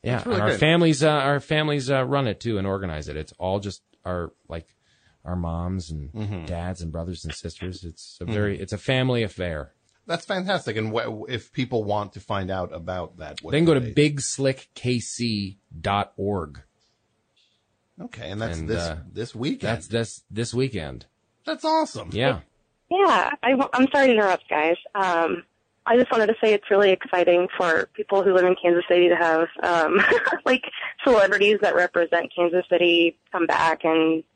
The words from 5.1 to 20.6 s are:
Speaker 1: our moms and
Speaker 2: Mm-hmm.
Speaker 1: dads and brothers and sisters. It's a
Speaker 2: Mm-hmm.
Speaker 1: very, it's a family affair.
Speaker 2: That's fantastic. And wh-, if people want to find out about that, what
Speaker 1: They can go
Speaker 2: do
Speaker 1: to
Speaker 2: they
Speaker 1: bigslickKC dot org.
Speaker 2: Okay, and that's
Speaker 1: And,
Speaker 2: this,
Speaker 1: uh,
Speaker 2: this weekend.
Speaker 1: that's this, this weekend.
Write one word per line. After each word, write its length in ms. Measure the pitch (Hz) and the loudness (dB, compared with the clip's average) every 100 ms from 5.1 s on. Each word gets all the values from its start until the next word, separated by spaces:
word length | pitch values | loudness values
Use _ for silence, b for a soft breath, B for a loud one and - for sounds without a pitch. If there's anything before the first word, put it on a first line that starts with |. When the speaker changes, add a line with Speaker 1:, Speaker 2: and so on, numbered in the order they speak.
| _ | _
Speaker 1:
our 100 | - | -8
moms 540 | 90 85 82 90 95 80 | -6 -4 -4 -4 -6 -6
and 220 | 78 71 | -10 -10
Speaker 2:
Mm-hmm. 320 | 104 107 95 | -8 -8 -8
Speaker 1:
dads 360 | 80 85 87 90 | -8 -8 -8 -8
and 100 | 82 | -8
brothers 340 | 82 85 85 | -8 -8 -10
and 80 | 80 | -10
sisters. 500 | - 85 - 90 90 | -10 -12 -10 -12 -10
It's 340 | 85 - - - | -14 -16 -20 -12
a 20 | |
Speaker 2:
Mm-hmm. 100 | - | -6
Speaker 1:
very, 240 | 104 104 98 | -2 -2 -4
it's 120 | 95 | -8
a 40 | 104 | -8
family 440 | - 131 131 120 | -2 0 2 0
affair. 500 | 107 - 90 76 73 _ _ _ - | -2 -4 -6 -6 -10 _ _ _ -8
Speaker 2:
That's 160 | 170 | -8
fantastic. 540 | - 190 185 185 - 110 | -4 -6 -2 -4 -2 -4
And 160 | 110 | -2
wh-, 360 | 113 117 107 110 | -2 -4 -8 -8
if 220 | 120 - | -10 -8
people 320 | - 123 120 | -6 -2 -2
want 300 | 104 104 101 | -2 -4 -4
to 80 | 104 | -12
find 280 | - 101 92 | -6 -4 -2
out 220 | 95 87 | -4 -6
about 440 | 85 85 90 82 - | -8 -8 -8 -8 -12
that, 240 | 76 - | -14 -14
what 100 | - | -4
Speaker 1:
They 60 | 147 | 2
can 80 | |
go 80 | 165 | 4
Speaker 2:
do 60 | 139 | 2
Speaker 1:
to 120 | 120 | 0
Speaker 2:
they 160 | 104 151 | 2 2
Speaker 1:
bigslickKC 1500 | 143 - - 135 131 - - 123 123 - - 120 107 98 95 _ 80 | 0 -6 -2 -2 -2 -12 -8 -4 -2 -4 -6 -4 -2 -6 -10 _ -8
dot 320 | 98 101 98 | -2 -2 -2
org. 460 | - 98 101 76 71 _ _ _ _ _ _ _ _ _ _ _ _ _ - | -6 -4 -4 -6 -14 _ _ _ _ _ _ _ _ _ _ _ _ _ -18
Speaker 2:
Okay, 300 | 233 113 85 | -16 -12 -10
and 120 | 101 | -8
that's 180 | 113 82 | -6 -6
Speaker 1:
And, 100 | 80 | -4
Speaker 2:
this, 120 | 117 | -4
Speaker 1:
uh, 160 | 85 80 - | -4 -8 -12
Speaker 2:
this 220 | 101 117 | -10 -10
weekend. 260 | 107 135 - | -6 -6 -4
Speaker 1:
that's 260 | 107 113 - | -4 -4 -4
this, 340 | 117 113 - _ | -4 -4 -10 _
this 240 | 98 117 | -8 -4
weekend. 520 | 120 | -2